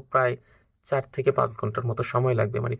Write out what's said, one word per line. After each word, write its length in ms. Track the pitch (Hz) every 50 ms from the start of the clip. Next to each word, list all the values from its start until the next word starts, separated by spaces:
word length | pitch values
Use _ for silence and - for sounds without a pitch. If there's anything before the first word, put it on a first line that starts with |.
| 135 _ -
প্রায় 220 | 135 127 123 123 123 - _ _ _ _ _ _ _ _ -
চার 140 | 143 135 - - -
থেকে 160 | - 127 139 - 131
পাঁচ 120 | 123 117 110 -
ঘন্টার 240 | - 107 110 - 117 117
মতো 120 | 110 - 123 - -
সময় 220 | 123 127 127 123 110
লাগবে, 180 | 107 107 117 117
মানে 160 | 117 120 120 -